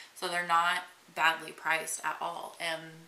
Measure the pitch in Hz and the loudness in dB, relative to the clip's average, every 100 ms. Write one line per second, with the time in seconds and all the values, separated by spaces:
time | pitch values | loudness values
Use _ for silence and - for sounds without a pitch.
0 | - - 185 175 175 165 175 143 - - | -18 -8 -2 -2 4 4 6 2 -2 -12
1 | - - 160 160 156 - 160 160 160 - | -10 2 4 4 -2 -6 0 0 0 -4
2 | - - 170 165 - - 170 160 160 160 | -4 -4 -4 -6 -8 -6 -4 -4 -8 -16